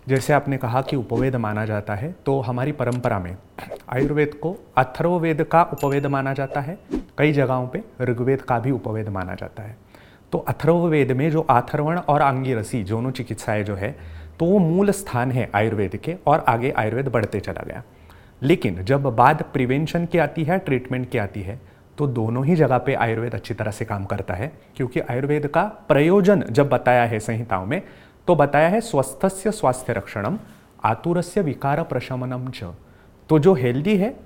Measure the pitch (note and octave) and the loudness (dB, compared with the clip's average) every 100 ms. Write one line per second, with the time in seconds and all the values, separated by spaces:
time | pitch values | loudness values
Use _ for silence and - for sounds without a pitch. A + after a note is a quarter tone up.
0 | - C3+ C3+ C#3+ - C#3 A#2+ B2+ C#3 C#3 | -2 0 4 2 2 -4 -2 -2 -2 -4
1 | G#2+ A#2 C3+ B2 G#2+ G#2+ A2 G#2 G#2 G2+ | -2 0 0 0 -2 -2 -2 -4 -4 -6
2 | D3 F#3 - C#3 A#2 B2 C3+ D3 A#2+ B2 | -6 -6 -2 -2 -2 -2 -4 -2 -2 0
3 | B2 G#2 F2 F#2+ - - - - - B2+ | 0 -2 -4 -10 -16 -18 -16 -14 -6 -2
4 | C#3+ D3+ D3 - D#3+ G3+ - - C3 - | 0 2 0 -2 -8 -8 -4 0 0 0
5 | E3+ F3+ E3 D#3 D#3 E3 F3 - C#3 C#3 | 0 0 0 0 2 4 4 0 -2 0
6 | C#3+ C#3 C3+ C3+ C3+ D3 C#3 G3 - D3+ | 0 -2 -2 -4 -4 -4 -6 -10 -8 -8
7 | - - D3 C#3+ B2+ C3 B2+ F#3+ - - | -6 0 2 4 2 0 -4 -8 -10 -6
8 | B2 A#2 B2+ C3+ - A#2 B2 A#2+ - A2 | -2 0 0 0 0 -2 0 -2 -4 -6
9 | G#2 F#2+ F#2 F#2 F#2+ - G#2+ A2+ - - | -6 -6 -6 -8 -12 -12 -16 -16 -20 -20
10 | - - - - - A#2+ D3 F3 E3+ D#3 | -20 -20 -6 -4 -4 -2 2 4 4 2
11 | C3 B2+ D#3+ D#3 D#3 A#2+ - D3 D3+ F3 | 2 2 0 0 4 2 2 -2 -2 -2
12 | - D3 C#3+ C3 C3 A#2 G2+ B2 F#2 A2+ | 0 2 2 2 -2 -2 -2 -4 -2 -2
13 | C3 B2+ A#2 G#2+ - G#2+ G#2 F#2+ G#2 C#3+ | -4 -6 -8 -8 -4 -2 -2 -4 -6 -8
14 | - - - - E3+ G3+ D#3+ F3 G3+ G3 | -14 -16 -12 -2 2 4 4 2 2 0
15 | - A#2+ B2+ B2+ G#2 G2+ A2 G#2+ F#2+ G#2 | -2 -2 0 0 0 2 2 0 -2 -4
16 | - F#3 D3 D#3 C3 A#2 C3 - G#2+ A#2 | -8 -2 2 2 2 0 0 0 -2 -2
17 | C3+ A#2 G#2 G2+ G2 F#2+ - A2 - - | -2 0 0 -4 -6 -8 -10 -12 -16 -20
18 | - - - - C3+ F3+ G#2+ F2 F#2 C#3 | -20 -20 -20 -2 2 2 0 -2 0 2
19 | C#3 A2+ C#3 D#3 E3 C3+ B2 C#3 D#3 E3+ | 2 6 6 4 0 -2 0 0 0 -2
20 | E3+ F3 D3 E3 D3+ F#3 F#3 B2+ B2+ B2+ | 0 0 0 -2 -2 -2 0 -2 -2 -6
21 | B2 A#2+ G2 G#2 F#2 B2+ - - - - | -2 -4 -4 -6 -10 -12 -16 -20 -14 -4
22 | D3 A#2 A2 B2 C#3 E3+ C3+ B2 C#3 B2+ | -2 0 -2 0 2 4 4 4 2 0
23 | A#2 A2+ A#2+ A2 - A2 A2 - A2 G2+ | 2 0 -4 -6 -6 -6 -4 -4 -6 -4
24 | G2 G2+ - F#2+ C#3 - - - B2+ E3 | -4 -4 -4 -6 -6 -10 -14 -6 -4 -4
25 | - B2 C#3 D3 C#3+ D#3+ G#3 - - C#3+ | -2 -2 0 0 0 0 0 -2 2 4
26 | D#3 G3+ F#3+ F#3+ - A#2 C3+ B2 B2 B2 | 6 6 6 4 4 2 4 4 4 4
27 | A#2 A2 - A2+ A#2 F#2+ F#2+ E3 - - | 4 0 -2 -4 -2 -4 -2 -6 -8 -18
28 | - - - D#3+ C#3+ D3 E3 A3 - C#3+ | -20 -6 2 4 4 4 4 2 0 0
29 | - - F#3+ F#3+ G#3+ G#3 C3 B2+ - A2 | -2 -2 -4 -2 -4 0 0 0 -2 -4
30 | - G#2+ G#2 G#3+ - - - - A2 A2+ | -4 -6 -4 -6 -10 -20 -20 -4 -2 0
31 | E3+ F3 E3+ G#3 D#3 A#2 C#3 D3+ E3 B2+ | -2 -2 -2 -2 -2 -2 -2 -2 -2 -4
32 | - B2+ B2+ B2+ B2+ - F2+ - - - | -4 -6 -6 -6 -8 -10 -14 -16 -20 -20
33 | - - - D#3 E3+ D#3+ B2+ B2+ E3+ G3+ | -20 -10 2 4 6 4 2 0 2 2
34 | G#3+ - | 0 -4